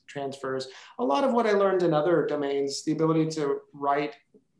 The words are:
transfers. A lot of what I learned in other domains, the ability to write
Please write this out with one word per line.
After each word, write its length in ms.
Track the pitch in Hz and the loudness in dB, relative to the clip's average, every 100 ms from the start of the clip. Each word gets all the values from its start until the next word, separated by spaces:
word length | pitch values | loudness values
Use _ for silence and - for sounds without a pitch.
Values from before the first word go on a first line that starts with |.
| - | -14
transfers. 600 | 143 139 131 135 131 131 - - - | -10 -8 -8 -6 -6 -8 -16 -18 -6
A 60 | |
lot 200 | 254 277 | 0 2
of 100 | 262 | 2
what 120 | 233 220 | 2 2
I 60 | |
learned 320 | 202 196 185 | 2 2 2
in 100 | 175 | 2
other 320 | 151 160 165 143 | 2 4 2 2
domains, 580 | 147 139 139 139 135 | -2 -2 -2 -2 -4
the 100 | 156 | -4
ability 340 | 151 160 160 156 | 0 2 2 0
to 300 | 156 139 139 - | -2 -2 -2 -8
write 420 | 143 143 143 151 - _ _ _ | -6 0 0 -2 -8 _ _ _